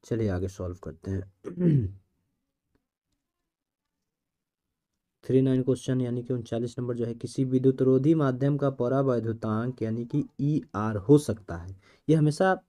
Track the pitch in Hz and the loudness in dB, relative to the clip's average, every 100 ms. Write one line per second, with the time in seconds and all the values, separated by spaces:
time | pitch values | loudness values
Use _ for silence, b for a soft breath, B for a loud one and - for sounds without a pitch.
0 | - 117 107 90 95 - 90 90 - 76 | -4 -2 0 -2 -4 -6 -8 -8 -12 -12
1 | 98 95 98 _ 139 175 180 143 101 95 | -6 -6 -8 _ -14 0 2 2 0 -8
2 | _ _ _ _ _ _ _ _ _ _ | _ _ _ _ _ _ _ _ _ _
3 | _ _ _ _ _ _ _ _ _ _ | _ _ _ _ _ _ _ _ _ _
4 | _ _ _ _ _ _ _ _ _ _ | _ _ _ _ _ _ _ _ _ _
5 | _ _ - 127 131 131 127 127 - 127 | _ _ 0 2 4 2 0 -2 0 -2
6 | 123 120 120 127 113 117 120 120 123 120 | -2 -4 -4 -6 -4 -6 -6 -6 -6 -4
7 | 117 117 123 - 131 131 131 131 131 131 | -4 -6 -8 -4 0 2 2 2 2 4
8 | 135 160 139 127 139 143 139 131 120 131 | 4 2 2 0 0 2 0 0 -2 0
9 | 135 120 113 113 113 110 120 127 110 113 | 2 0 -2 -6 -2 -2 -4 -4 -4 -4
10 | 120 143 - _ 143 151 - 98 107 104 | -4 -4 -4 _ -2 -2 -2 -4 -4 -4
11 | 92 147 147 - - 85 87 95 b b | 4 4 4 -6 -6 -12 -12 -16 b b
12 | - 156 151 147 190 185 | 0 4 4 4 2 2